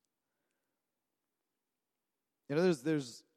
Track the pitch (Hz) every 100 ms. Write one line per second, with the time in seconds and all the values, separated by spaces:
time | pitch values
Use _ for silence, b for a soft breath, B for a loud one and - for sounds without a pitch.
0 | _ _ _ _ _ _ _ _ _ _
1 | _ _ _ _ _ _ _ _ _ _
2 | _ _ _ _ - 143 185 156 139 151
3 | 127 113 _